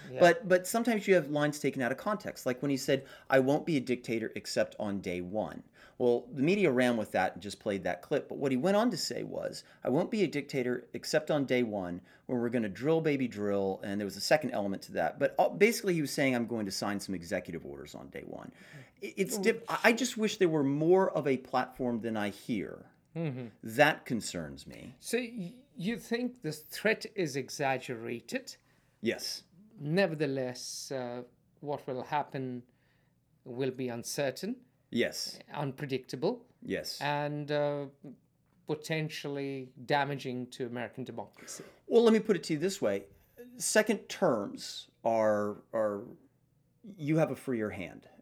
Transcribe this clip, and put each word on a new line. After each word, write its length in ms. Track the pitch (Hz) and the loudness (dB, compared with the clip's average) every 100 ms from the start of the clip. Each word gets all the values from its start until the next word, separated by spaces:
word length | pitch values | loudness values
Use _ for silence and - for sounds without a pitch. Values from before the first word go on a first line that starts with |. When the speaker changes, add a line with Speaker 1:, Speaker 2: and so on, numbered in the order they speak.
| - | -4
Speaker 1:
Yeah. 60 | 127 | 6
Speaker 2:
But, 300 | 175 170 180 | 8 8 4
but 180 | 180 180 | 4 4
sometimes 400 | 226 233 214 196 | 0 2 2 6
you 80 | |
have 160 | 180 143 | 4 4
lines 300 | 147 147 147 | 0 0 0
taken 200 | 139 135 | -2 0
out 100 | 120 | 0
of 60 | 135 | 0
context, 480 | 208 208 - - 131 | -2 -4 -6 -6 -4
like 140 | 123 | -2
when 80 | 143 | 0
he 40 | 135 | 0
said, 280 | - 135 - - - | 2 0 0 -10 4
"I 100 | 135 | 4
won't 260 | 131 147 | 6 2
be 120 | - 147 | 2 0
a 40 | |
dictator 520 | 123 123 - 113 113 | 0 -2 -2 -2 -2
except 400 | 104 - - 107 - | -6 -4 0 0 -2
on 200 | 107 101 | -4 -4
day 200 | 90 90 | -4 -4
one." 420 | 90 104 82 80 - - - - | -4 -4 -4 -6 -16 -20 -14 0
Well, 260 | 120 120 - | 2 2 0
the 100 | 139 | 0
media 280 | 147 202 175 | 2 4 4
ran 260 | 127 123 117 | 6 4 2
with 160 | 101 | 0
that 220 | 101 92 | 2 2
and 80 | - | -2
just 180 | 104 - | -10 -6
played 240 | 110 98 | -2 -2
that 160 | 87 90 | -2 -4
clip. 300 | - 147 - | -2 -2 -2
But 80 | - | -2
what 120 | 139 | 0
he 60 | 127 | 2
went 200 | 175 202 | 4 4
on 140 | 240 | 2
to 60 | 156 | 0
say 260 | - 117 | -4 -4
was, 400 | 107 87 - - - - | -6 -6 -6 -8 -16 -6
"I 60 | - | 0
won't 200 | 135 - | 0 2
be 140 | 220 | 0
a 20 | 165 | 0
dictator 640 | 143 143 139 123 123 - | -2 -4 -2 0 -2 -6
except 360 | 117 - 156 151 | -10 0 0 2
on 140 | 151 | 0
day 180 | 131 127 | 2 2
one, 380 | 117 104 90 90 - - | 2 0 -4 -6 -10 -14
when 160 | - 123 | -4 -2
we're 80 | 117 | 0
gonna 220 | 120 107 | 0 -2
drill, 320 | 92 139 160 | -2 2 2
baby, 260 | 156 139 123 | 2 0 0
drill." 520 | 101 104 101 98 95 | -2 0 2 0 -2
And 160 | 107 101 | -4 -4
there 60 | 101 | -4
was 100 | 98 | -2
a 40 | |
second 320 | - 151 127 | 2 4 2
element 280 | 117 101 98 | -2 -2 -4
to 80 | - | -6
that. 260 | 95 80 - | -2 0 0
But, 160 | 139 - | 0 2
uh, 120 | 185 | 2
basically, 420 | 160 214 233 202 | 6 4 4 0
he 80 | 170 | 0
was 100 | 139 | 0
saying, 240 | - 135 | 2 2
"I'm 120 | 123 110 | 2 0
going 180 | 113 | -2
to 80 | 98 | -2
sign 260 | - 104 101 | -4 -2 -4
some 140 | - | -4
executive 520 | 92 85 92 87 82 69 | -6 -4 -4 -4 -8 -8
orders 280 | 69 69 | -12 -12
on 140 | - 69 | -14 -14
day 160 | - - | -14 -12
one." 240 | - - - - 143 - - | -12 -14 -18 -20 -20 -20 -14
I-, 80 | 202 - | -8 -2
it's 180 | 190 214 | -2 2
dip-, 260 | 208 226 - | 2 2 -2
I, 100 | 156 | 4
I 80 | 220 | 4
just 240 | 226 254 214 | 4 2 0
wish 220 | 214 - | 0 4
there 100 | 180 | 4
were 160 | 156 | 4
more 460 | 139 143 160 185 190 | 2 4 6 6 6
of 160 | 160 143 | 2 2
a 100 | 127 | 0
platform 640 | - 127 127 - 127 117 | 0 -2 -2 -2 -2 -2
than 160 | 113 110 | -2 -2
I 140 | 104 | -2
hear. 560 | 95 - 110 62 50 - _ _ | -4 -4 -2 -4 -8 -16 _ _
Speaker 1:
Mm-hmm. 340 | 160 160 127 117 - | -6 -4 -4 -10 -12
Speaker 2:
That 440 | 113 110 147 - - | 0 6 6 6 -2
concerns 600 | 113 - 90 76 69 80 | -4 -2 -6 -8 -10 -16
me. 280 | - - - | -16 -16 -16
Speaker 1:
So 180 | - 233 | -4 -4
y-, 340 | 233 240 175 - - - | -4 -8 -10 -12 -18 -6
you 220 | 180 233 | -4 -4
think 420 | - 233 247 - | -2 -2 -2 -6
the 120 | 156 | -8
threat 520 | 151 - - 208 220 - | -8 -12 -2 0 0 -2
is 220 | - 160 135 | -4 -2 -2
exaggerated? 1200 | 123 - 139 131 - 117 117 120 - 254 - - _ _ _ _ | -6 -2 0 0 -4 -8 -6 -8 -6 -8 -8 -18 _ _ _ _
Speaker 2:
Yes. 400 | - - - - - - - - | -2 0 -4 -8 -12 -20 -20 -10
Speaker 1:
Nevertheless, 1120 | 147 175 185 156 147 135 127 123 - - - | -2 2 2 2 -2 -2 -4 -6 -10 -10 -8
uh, 320 | 135 123 123 123 _ _ - | -6 -6 -8 -12 _ _ -12
what 260 | 147 139 - | -8 -6 -6
will 180 | 127 | -8
happen 580 | 113 147 135 143 131 123 - _ _ _ _ _ _ _ | -2 -4 -2 -6 -6 -8 -12 _ _ _ _ _ _ _
will 260 | - 120 135 | -10 -4 -4
be 180 | 127 127 | -4 -6
uncertain. 680 | 117 - - 139 127 196 262 _ _ - | -6 -6 -4 -4 -4 -6 -8 _ _ -4
Speaker 2:
Yes. 480 | 117 101 - - - - | 0 0 -2 -8 -10 -10
Speaker 1:
unpredictable, 880 | 143 143 123 147 127 - 131 165 247 - _ | -4 -4 -4 -4 -4 -6 -2 -2 -2 -8 _
Speaker 2:
Yes. 380 | - 90 76 - | -6 -6 -6 -4
Speaker 1:
and, 500 | 143 147 147 147 147 | -2 -2 -2 -4 -2
uh, 340 | 147 147 143 139 - 147 - _ _ _ _ - | 0 0 -2 -6 -12 -20 -20 _ _ _ _ -6
potentially 1040 | 151 - 160 156 - 147 143 139 135 127 - 120 | -4 -2 -2 -2 -6 -6 -4 -4 -6 -10 -8 0
damaging 600 | 143 139 139 131 123 123 | 2 2 -2 -4 -6 -6
to 180 | - 123 | -6 -6
American 380 | 120 113 - | -6 -6 -8
democracy. 600 | 120 113 101 - - - - - - | -10 -10 -12 -14 -16 -14 -16 -14 4
Speaker 2:
Well, 140 | 233 | 6
let 100 | 233 | 8
me 80 | 220 | 6
put 160 | 214 175 | 4 0
it 60 | |
to 80 | - | 0
you 60 | 151 | -2
this 220 | 180 190 | -2 0
way. 240 | 110 98 - - _ - 247 254 | 0 0 -4 -20 _ -20 -18 -6
Second 520 | - 220 220 214 - | 2 4 4 0 -4
terms 800 | - 175 113 101 - - - - _ | 0 2 2 -2 -8 -12 -14 -16 _
are, 520 | 117 113 110 104 104 101 - | 0 4 4 4 0 -6 -6
are, 280 | 113 107 101 123 - _ _ _ _ _ _ 214 185 | 0 0 -2 -8 -16 _ _ _ _ _ _ -18 -6
you 220 | 147 160 | 2 4
have 120 | 147 | 2
a 60 | 127 | 0
freer 340 | - 117 107 | -4 -2 -2
hand 360 | 95 82 - - - | -4 -10 -12 -20 -18